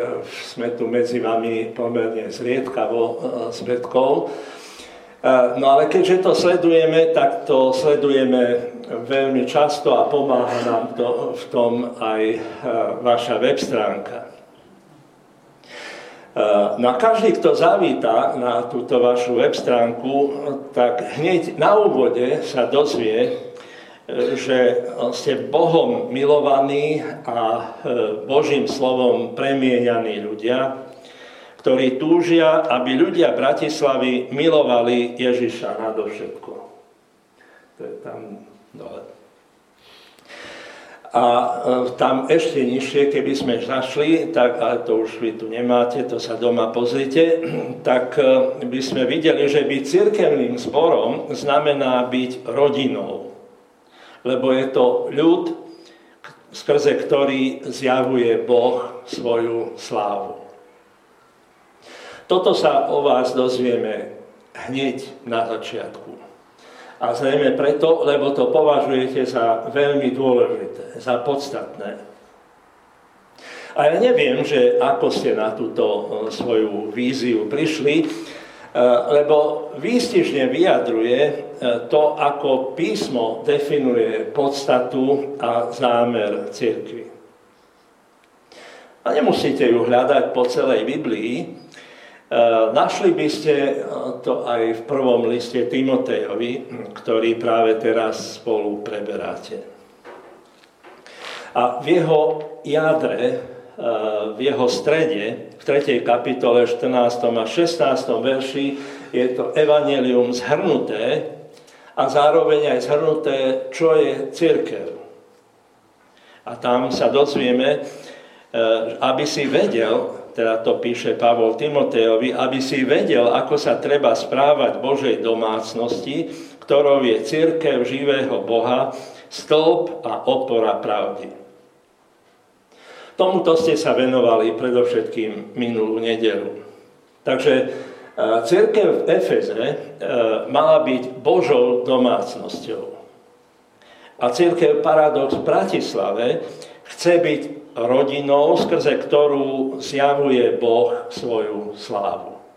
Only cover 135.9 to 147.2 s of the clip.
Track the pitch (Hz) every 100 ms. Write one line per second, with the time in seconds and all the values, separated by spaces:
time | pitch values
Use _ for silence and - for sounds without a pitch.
135.9 | 110 113 110 113 98 101 - - - -
136.9 | _ _ _ - 131 147 127 - - -
137.9 | - - - 113 113 - 185 220 220 180
138.9 | - - 185 - - - 110 135 147 -
139.9 | - 92 123 113 110 - 139 156 156 131
140.9 | 127 - 135 135 180 143 131 123 123 -
141.9 | 131 123 104 - 104 95 - - 101 -
142.9 | - - _ _ _ _ _ _ _ -
143.9 | - - - 123 123 175 - 156 147 160
144.9 | 156 151 139 135 - - 170 196 160 -
145.9 | 104 101 104 120 165 - - - - -
146.9 | - 170 170